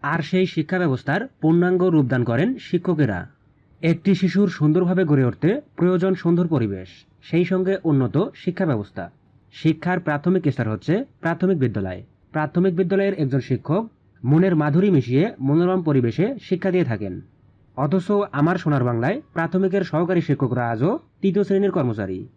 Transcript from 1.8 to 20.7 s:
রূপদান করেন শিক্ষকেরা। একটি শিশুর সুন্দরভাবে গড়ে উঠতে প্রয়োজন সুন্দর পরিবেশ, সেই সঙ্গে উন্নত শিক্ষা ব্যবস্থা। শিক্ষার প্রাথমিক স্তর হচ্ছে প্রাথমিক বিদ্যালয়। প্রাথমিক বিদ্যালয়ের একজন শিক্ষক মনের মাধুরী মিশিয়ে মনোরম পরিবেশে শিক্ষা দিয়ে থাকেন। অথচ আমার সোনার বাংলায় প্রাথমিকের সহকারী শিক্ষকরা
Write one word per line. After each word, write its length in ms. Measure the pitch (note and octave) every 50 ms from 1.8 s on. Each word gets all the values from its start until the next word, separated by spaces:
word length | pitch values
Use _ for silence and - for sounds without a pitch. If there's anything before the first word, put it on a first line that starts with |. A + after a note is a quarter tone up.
| F3+
রূপদান 420 | F#3 E3+ D#3 C#3+ A#2+ B2+ B2+ B2
করেন 240 | A2 A#2 A#2 E3 A#3 C4 A#3
শিক্ষকেরা। 680 | - - - F3 F3 F#3 F3+ D3+ D3 A#2 G2+ F2+ F2 - _ _ _ _ _ _ _ _ _ _ -
একটি 320 | D#3+ E3 E3 - G3 G3
শিশুর 340 | F3+ G3 F#3 F3 F#3+ G#3 G3
সুন্দরভাবে 560 | - - D3 D3+ D3+ F3+ F#3+ F3 F#3 F3+ F#3+
গড়ে 200 | D#3 D3 C3+ C3
উঠতে 360 | A#2+ G#2 - - D#3 G#3+ C#4+ - _ _
প্রয়োজন 380 | - E3+ F3+ F#3 F3+ E3+ F#3+ F#3
সুন্দর 320 | F3+ - E3+ E3+ F3 F3+ E3+
পরিবেশ, 400 | D#3+ C#3 A2+ G#2+ G2 F#2+ F#2 F#2 - - _ _ _ _ _
সেই 220 | - - E3+ F3+
সঙ্গে 340 | F3 G3 F#3 F#3 F3+ G3 F#3 -
উন্নত 320 | E3 D3+ C#3 C3 A#2+ F#2+ C#3 F#3+ C#4 -
শিক্ষা 300 | - - - F3 - G3
ব্যবস্থা। 440 | E3 C3+ A2 G2+ - _ - F2 E2+ _ _ _ _ _ _ _ _ _
শিক্ষার 460 | - - D#3 D#3+ D#3 - F3 F#3 F#3
প্রাথমিক 420 | F3+ - D3 C#3+ - F3 F#3 F#3+ - D3+ B2
স্তর 160 | - B2 A2
হচ্ছে 360 | G#2+ F#2+ - - D#3 G#3 C4+ - _ _
প্রাথমিক 380 | - E3 E3+ E3+ F#3 F#3 G3 D#3+
বিদ্যালয়। 440 | C3 A#2+ G2 G#2 G2 F#2+ F#2 - - - _ _ _ _ _
প্রাথমিক 440 | D#3 D3+ D3 - F3 F3 F#3+ F3
বিদ্যালয়ের 420 | E3 F#3+ F3 G3 F#3+ G3 G3 G3+ -
একজন 220 | D#3 C3+ A#2+ C#3
শিক্ষক 420 | A#2+ - C3+ A#2+ - - D3 G3 A3+ A3+ _ _ _ _ _ _ -
মনের 300 | A#2 C#3+ D#3+ F3+ G3 F3+
মাধুরী 340 | D#3 D3+ D3+ C#3+ E3+ F#3+ G#3
মিশিয়ে 340 | F#3 D3 A#2+ A2+ B2 C3+ E3 A3+ - -
মনোরম 420 | C3 C3+ C#3+ D#3+ F3 F3+ F#3 G3 E3+
পরিবেশে 520 | D#3+ C#3+ C3+ A#2+ A#2 A2 - E3+ A3+ C#4 A3 -
শিক্ষা 280 | - F#3+ F3 - G3
দিয়ে 140 | F3 F3+ E3+
থাকেন। 360 | B2 A#2 G2 G#2 G2 F2+ E2 - - _ _ _ _ _ _ _ _ _
অথচ 320 | - C3+ D3+ D3 F#3+ F3 - G#3 G3+ - - -
আমার 240 | C3+ C#3+ E3+ F3+ F3+
সোনার 260 | - D#3 D3+ C#3 B2
বাংলায় 360 | B2 A#2+ A2+ A#2 C#3 G#3 C#4 - _ _
প্রাথমিকের 500 | F3 E3 E3+ E3+ F#3 F#3+ F#3+ F3 G3+ F#3+
সহকারী 380 | F3 - D3+ F3 E3 F#3 F3
শিক্ষকরা 500 | E3+ - C#3+ B2+ C#3+ B2 A2+ B2 A#2+ A#2